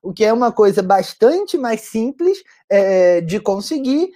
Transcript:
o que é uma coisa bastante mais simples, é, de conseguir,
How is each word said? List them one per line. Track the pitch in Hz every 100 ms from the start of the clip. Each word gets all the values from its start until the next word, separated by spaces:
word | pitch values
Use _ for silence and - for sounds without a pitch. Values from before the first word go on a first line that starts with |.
o | 185
que | -
é | 214
uma | 233 240
coisa | 226 202 185
bastante | 185 196 180 - 226 349 403 339
mais | 240 226
simples, | - 220 233 285 349 392 - _ -
é, | 202 196 190 180 175
de | 170 202
conseguir, | 208 196 208 320 262 285 370